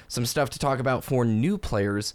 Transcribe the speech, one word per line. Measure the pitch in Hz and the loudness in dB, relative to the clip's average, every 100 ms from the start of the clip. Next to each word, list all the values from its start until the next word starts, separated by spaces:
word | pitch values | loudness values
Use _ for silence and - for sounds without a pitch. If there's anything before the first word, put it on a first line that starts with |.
| - | -10
Some | - 120 | -4 -2
stuff | 151 139 | 0 -2
to | - | 0
talk | 143 131 | 0 0
about | 127 131 | 0 -2
for | - 131 | 0 2
new | 117 110 151 202 | 2 2 2 0
players, | - 107 101 101 - | -2 0 2 0 -4